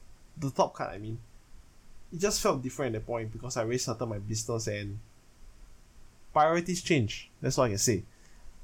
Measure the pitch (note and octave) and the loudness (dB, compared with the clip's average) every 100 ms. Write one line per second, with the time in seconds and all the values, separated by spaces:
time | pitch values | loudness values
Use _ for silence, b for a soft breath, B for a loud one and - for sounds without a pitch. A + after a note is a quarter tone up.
0 | - - - - C#3 C3 F3+ - C3+ F#2+ | -20 -20 -18 -6 -2 2 2 0 -8 -6
1 | G#2+ A2+ - - - - - - - - | -8 -8 -10 -20 -18 -20 -18 -20 -18 -18
2 | - F3 G3 G#3+ G#3+ D3+ B2+ - C3 A2 | -12 -2 0 2 2 2 -2 -2 -2 -2
3 | - A#2 A2 A2 A#2+ B2+ A2 B2+ - A2 | -2 -4 -4 -8 -4 -2 0 0 0 -2
4 | A#2+ G#2 G#2 A2 - A#2 A2 G#2 G2+ G#2 | -4 -4 -4 -4 -2 -2 -2 -4 -6 -8
5 | - - - - - - - - - - | -12 -20 -20 -20 -20 -18 -20 -20 -20 -20
6 | - - - D#3 D3+ E3+ F3 F3 - E3 | -20 -20 0 4 6 6 2 -2 4 4
7 | G#2 - - - C3 C3 B2+ G2+ - G2+ | 4 -2 -12 -4 0 4 4 4 2 2
8 | - b b b b - | -2 b b b b -10